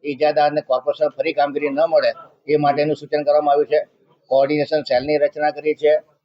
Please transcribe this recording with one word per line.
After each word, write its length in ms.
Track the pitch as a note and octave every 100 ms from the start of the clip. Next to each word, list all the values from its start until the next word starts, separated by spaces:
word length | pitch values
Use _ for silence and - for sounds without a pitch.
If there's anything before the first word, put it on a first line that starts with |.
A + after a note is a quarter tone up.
એ 80 | C#3+
ઇજાદારને 500 | C#3+ D3+ D3+ D3 D3
કોર્પોરેશન 460 | - B2+ D3 C#3 D3+
ફરી 260 | - D3
કામગીરી 360 | D3+ C#3+ C#3+ D3
ન 100 | C#3
મળે, 340 | E3 D#3 B2 - - _ -
એ 80 | D3
માટેનું 400 | D3 C#3+ D3+ C#3
સૂચન 280 | D3 D3+
કરવામાં 300 | D3 D3+ D3
આવ્યું 120 | C#3+ D3
છે. 220 | D3 D3 _ _ _ _
કોઓર્ડિનેશન 540 | C3+ C#3 D3+ C#3+ D#3
સેલની 360 | C#3 B2+ C#3 D3+
રચના 340 | C#3+ D3+ D3+
કરી 220 | D3+ D3+
છે. 240 | D3+ D3+ D3+ - _